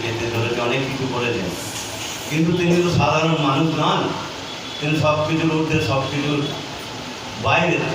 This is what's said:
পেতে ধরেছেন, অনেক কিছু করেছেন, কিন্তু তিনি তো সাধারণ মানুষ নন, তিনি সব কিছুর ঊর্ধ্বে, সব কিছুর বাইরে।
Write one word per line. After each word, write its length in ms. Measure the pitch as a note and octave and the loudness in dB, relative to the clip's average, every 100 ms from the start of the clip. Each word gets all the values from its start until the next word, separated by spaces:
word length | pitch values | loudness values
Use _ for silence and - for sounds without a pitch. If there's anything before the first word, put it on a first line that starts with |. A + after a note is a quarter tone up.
পেতে 360 | A#2 A2+ A#2 A2+ | -2 -4 -2 -2
ধরেছেন, 220 | A2 A#2+ | -2 -2
অনেক 200 | B2 C3+ | 0 -2
কিছু 260 | C3+ C3+ C3 | -2 -2 -2
করেছেন, 300 | B2+ A#2+ A2+ F3 - - - - - - - - | -2 -2 -2 -4 -6 -8 -8 -8 -8 -8 -8 -4
কিন্তু 260 | D#3 E3 F3+ | 0 4 4
তিনি 260 | E3+ F3 | 6 6
তো 80 | F3 | 4
সাধারণ 440 | - D3+ D#3 D#3+ D#3 | 4 4 4 2 2
মানুষ 320 | D3 C#3 D#3+ D3 | 2 2 2 2
নন, 300 | - - - - - - - - - - | 2 2 0 -4 -6 -10 -10 -10 -10 -6
তিনি 200 | D3 D#3 | -2 2
সব 280 | D3+ D3+ D#3 | 2 2 2
কিছুর 320 | D#3+ D#3+ D#3+ | 2 2 2
ঊর্ধ্বে, 260 | D#3 D#3+ D3 | 2 0 2
সব 120 | C3+ | 0
কিছুর 420 | C3+ C#3+ D3 C#3+ - - - - - - - - - - | 0 -2 0 0 -2 -4 -8 -10 -10 -10 -10 -10 -10 -4
বাইরে। 360 | - - F3 D#3 D3+ | 0 2 2 0 0